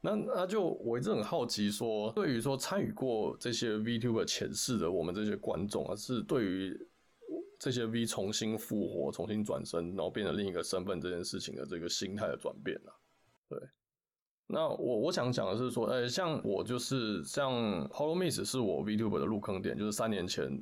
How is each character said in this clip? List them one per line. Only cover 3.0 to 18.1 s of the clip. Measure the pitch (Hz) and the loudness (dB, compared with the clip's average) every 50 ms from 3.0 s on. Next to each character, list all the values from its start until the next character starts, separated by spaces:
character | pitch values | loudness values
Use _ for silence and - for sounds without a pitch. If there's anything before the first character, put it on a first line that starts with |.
| 131 131 117 107 101 78 - - | 0 2 2 2 2 0 0 -2
这 | - 120 117 | -2 -2 0
些 | 110 - 117 107 107 | 2 2 2 2 2
VTuber | 107 113 120 117 113 123 117 113 90 | 2 2 0 2 2 4 4 4 2
前 | - - - 104 - - | 2 0 -2 -2 -2 -2
世 | - - - 127 104 | -2 0 2 2 2
的 | 82 82 | 4 4
我 | 92 90 80 | 2 2 0
们 | 85 90 | 0 0
这 | 101 107 | 0 0
些 | 104 101 | 0 0
观 | - - - 98 80 92 | -2 -2 -2 0 0 -2
众 | 101 - 95 71 - | 0 0 -2 -2 -2
啊， | 92 | -4
是 | 104 - - 127 117 104 | -6 -4 -2 -2 -2 0
对 | - - 135 110 | 0 2 2 2
于 | 95 90 95 95 95 92 - - - _ _ _ _ _ _ 480 440 311 330 359 - - - | 2 2 0 0 -2 -4 -6 -10 -16 _ _ _ _ _ _ -10 -8 -8 -8 -8 -10 -12 -6
这 | - 147 127 | -2 -2 0
些 | 123 117 | 0 0
V | 113 113 117 117 | 0 0 0 0
重 | 113 - - 101 98 104 | 0 0 -2 -2 -2 0
新 | - 113 110 110 | 0 0 0 0
复 | 107 - - 113 104 95 | -2 -2 -2 -2 0 0
活、 | - - 85 71 71 | 0 0 -2 -2 -2
重 | - - - | -2 -2 -2
新 | 110 107 107 107 | -2 0 0 0
转 | 104 - 69 82 | 0 -2 -2 -2
生， | - - 85 85 87 92 | -2 -2 -2 -2 -2 -2
然 | 98 | -2
后 | 78 92 | -2 -2
变 | - - 104 | 0 0 0
成 | 90 76 98 | 0 0 0
另 | 101 | 0
一 | 98 87 | 0 0
个 | 87 82 | -2 -2
身 | - - 92 90 | 0 -2 -2 0
份 | 98 95 85 | -2 -2 -2
这 | 73 90 | -2 -2
件 | 90 87 90 | -2 -2 -4
事 | - - 98 | -4 -6 -6
情 | - - - | -6 -6 -8
的 | - - | -8 -6
这 | - 90 85 | -6 -6 -4
个 | 82 85 | -4 -4
心 | - - 110 92 95 | -2 -2 -4 -4 -4
态 | 104 107 87 | -2 -2 -2
的 | 65 | -2
转 | - - - - - - | -4 -6 -8 -8 -6 -8
变 | - 80 - - | -6 -6 -6 -10
啊。 | - - - _ _ _ _ _ _ _ _ _ _ | -16 -20 -20 _ _ _ _ _ _ _ _ _ _
对。 | 147 - - 135 _ _ _ _ _ _ _ _ _ _ _ _ _ _ _ | -10 -10 -10 -12 _ _ _ _ _ _ _ _ _ _ _ _ _ _ _
那 | _ - 147 160 151 | _ -2 0 0 0
我， | - - - - 123 107 | 0 0 0 0 2 2
我 | 117 165 180 | 2 2 2
想 | - 123 127 | 2 0 0
讲 | 123 - 110 | 0 0 0
的 | 95 95 110 | 0 0 0
是 | 127 127 | 0 0
说， | 107 120 113 | 0 0 0
呃， | - 123 127 120 120 | 2 2 2 0 0
像 | 120 - 185 170 156 120 - | 0 0 0 0 0 0 0
我 | 110 101 95 - | 0 0 0 0
就 | 104 123 123 | 0 -2 -2
是， | 123 - 135 131 117 107 104 87 71 | -2 0 0 0 2 2 0 -2 -2
像 | - - 143 143 135 127 120 117 107 98 85 71 - | -4 -2 0 2 2 2 2 2 2 2 0 -2 -4
Hollow | - - 147 151 | -2 -2 0 0